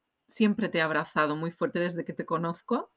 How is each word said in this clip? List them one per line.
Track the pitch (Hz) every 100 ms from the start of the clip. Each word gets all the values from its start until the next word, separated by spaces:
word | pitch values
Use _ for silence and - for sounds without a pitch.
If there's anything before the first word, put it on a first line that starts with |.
| _ _ _
Siempre | - 214 208 190
te | 170
he |
abrazado | 160 151 160 - 151 151
muy | 165
fuerte | - 165 175
desde | 175 170
que | -
te | 165 165
conozco. | 165 170 170 - 240 -